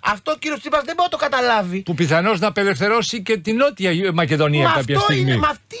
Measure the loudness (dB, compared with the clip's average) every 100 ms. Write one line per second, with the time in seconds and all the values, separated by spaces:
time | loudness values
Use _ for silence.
0 | -4 -4 -4 -4 -4 -8 -2 -2 -2 -2
1 | -2 -2 -2 0 2 0 0 -4 -4 -2
2 | 2 2 2 0 0 0 0 0 0 0
3 | 0 -4 -4 -4 -2 0 0 0 -2 0
4 | 0 0 0 2 2 4 2 2 0 0
5 | 2 2 2 2 0 -2 -10 -14